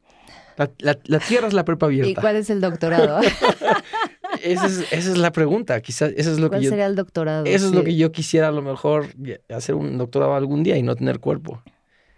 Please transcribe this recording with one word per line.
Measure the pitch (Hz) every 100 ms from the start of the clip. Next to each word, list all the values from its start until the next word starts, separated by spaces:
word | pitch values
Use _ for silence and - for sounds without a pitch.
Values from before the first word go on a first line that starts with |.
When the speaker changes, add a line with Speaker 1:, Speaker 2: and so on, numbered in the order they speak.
| _ _ - - - -
Speaker 1:
La, | 143 -
la, | 147 147
la | - 151
tierra | - 240 226
es |
la | 196 165
prepa | 165 156
Speaker 2:
¿Y | 135
Speaker 1:
abierta. | 135 180
Speaker 2:
cuál | 214 214
es | 208
el | 208
doctorado? | 185 165 165 170 151 156 226
Speaker 1:
<laughs> | - 294 294 302 - - 427 427 - 370 370
Esa | 175 180 190
es, | 185 165
esa | 160 180
es | 180
la | 170
pregunta, | 165 151 202 - 120
quizás, | 117 117 151 117
eso | 156
es | 156
lo | 160
que | -
Speaker 2:
¿Cuál |
Speaker 1:
yo, | 135
Speaker 2:
sería | 208 196
el | 196
doctorado? | 180 - 156 156 151
Speaker 1:
eso | 190 190
es |
lo | 185
Speaker 2:
Sí. | 165
Speaker 1:
que | 170
yo | 160
quisiera | 160 156 160 156
a |
lo | 151
mejor, | 139 135 147 151 143 127
y | 135 104 -
hacer | 107 110
un | 156 147 127
doctorado | 123 139 139 139
algún | 135 143
día | 165 147
y |
no | 123 123
tener | 131 123
cuerpo. | 139 143 156 117 - _ _ _ _